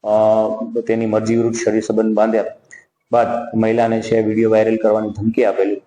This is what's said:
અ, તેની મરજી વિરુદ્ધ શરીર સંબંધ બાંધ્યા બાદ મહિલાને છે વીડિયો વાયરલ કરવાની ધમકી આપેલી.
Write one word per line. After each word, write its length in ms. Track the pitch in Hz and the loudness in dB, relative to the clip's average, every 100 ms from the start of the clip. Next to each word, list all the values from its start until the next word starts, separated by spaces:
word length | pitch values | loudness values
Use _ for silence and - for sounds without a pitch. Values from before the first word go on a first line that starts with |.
અ, 80 | 107 107 107 110 107 110 113 120 113 | 0 2 4 2 0 -4 -6 -6 -2
તેની 200 | 113 110 | -2 0
મરજી 300 | 107 110 117 | -2 0 0
વિરુદ્ધ 200 | 117 113 | 0 0
શરીર 260 | - 107 | 0 -2
સંબંધ 340 | 107 110 110 107 | 0 0 0 2
બાંધ્યા 280 | 110 110 98 - _ - _ _ _ | 2 0 -2 -8 _ -20 _ _ _
બાદ 140 | 123 117 117 - | 0 0 -2 -4
મહિલાને 480 | 113 110 113 113 113 | -2 0 0 0 -2
છે 200 | 110 113 | 0 0
વીડિયો 280 | 110 110 113 | 0 0 2
વાયરલ 260 | 110 110 113 | 2 2 2
કરવાની 320 | 110 107 107 | 2 0 -2
ધમકી 360 | 101 110 113 | -4 -2 0
આપેલી. 360 | 117 113 98 104 | 0 0 -2 -4